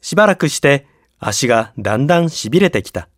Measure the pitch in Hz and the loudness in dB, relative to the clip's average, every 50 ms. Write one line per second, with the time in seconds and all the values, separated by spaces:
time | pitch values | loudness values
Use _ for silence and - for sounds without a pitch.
0 | - - - 185 214 208 185 - 175 151 - - - 143 143 139 - _ _ _ | -10 -2 2 2 4 4 2 0 -2 -2 -2 0 2 2 2 2 -2 _ _ _
1 | _ _ _ _ - 107 101 - - 120 120 113 113 - _ - 101 98 107 117 | _ _ _ _ -8 -6 -4 -2 0 2 2 0 0 -2 _ -8 -6 -4 -2 0
2 | 139 147 175 170 170 165 156 - - 160 120 185 202 180 - 107 95 - _ - | 0 2 2 2 2 0 -4 -6 -8 -2 0 2 2 2 0 -2 -6 -4 _ -12
3 | 85 _ _ | -12 _ _